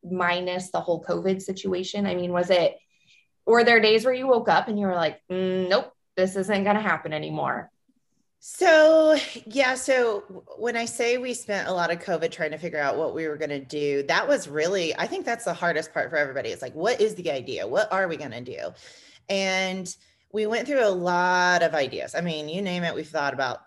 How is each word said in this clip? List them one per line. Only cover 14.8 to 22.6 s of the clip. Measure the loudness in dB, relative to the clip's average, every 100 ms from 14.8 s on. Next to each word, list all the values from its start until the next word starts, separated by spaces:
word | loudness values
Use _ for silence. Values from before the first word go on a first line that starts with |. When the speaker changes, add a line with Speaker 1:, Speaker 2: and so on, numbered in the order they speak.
| -2
Speaker 2:
I | -2 -4
think | -4
that's | -6 -4 -6
the |
hardest | -2 -2 -2 -4
part | -6 -2
for | -2
everybody. | -2 -4 -6
It's | -6
like, | -10 -4
"What | -2 2
is | 0 0
the | -4
idea? | -4 -4 -6 -2
What | 0 0
are | 0 -2
we | -4
gonna | -8 -10
do?" | -12 -10 -10 -12 -20 -20 -20 _ _
And | -2 0 0 -2 -6 -10 -14 _ _ _
we | -4 -2
went | -2 -2
through | 2 2
a |
lot | 2 0 2 2 4 4 4
of | 2
ideas. | 2 -2 -4 -6
I | -4
mean, | -4 -4 -6
you | -6